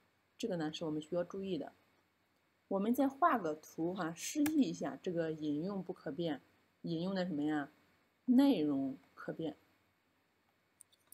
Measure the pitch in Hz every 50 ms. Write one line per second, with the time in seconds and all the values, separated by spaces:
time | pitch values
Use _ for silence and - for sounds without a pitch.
0 | _ _ _ _ _ _ _ - - 214 185 170 151 156 156 - 175 156 151 151
1 | 151 - 180 175 175 170 - 196 196 196 180 143 - - - _ _ _ _ _
2 | _ _ _ _ _ _ _ _ _ _ _ _ _ - 196 190 196 226 240 294
3 | 269 - - - 349 339 277 233 180 156 151 - - - - - 160 175 185 202
4 | 170 160 170 - - - - 302 285 302 311 294 233 165 170 - 185 143 131 -
5 | - 190 170 170 160 160 156 151 156 151 147 147 165 196 208 190 175 - 175 -
6 | - 160 139 175 170 165 143 - - _ _ _ _ _ _ _ - 175 170 160
7 | 175 190 196 190 180 185 156 143 147 151 151 147 139 - - _ _ _ _ _
8 | _ _ _ _ _ - 240 254 285 277 247 170 151 147 139 135 135 135 131 -
9 | - _ _ - - - 156 - 165 151 - - _ _ _ _ _ _ _ _
10 | _ _ _ _ _ _ _ _ _ _ _ _ _ _ _ _ - - _ _
11 | _ _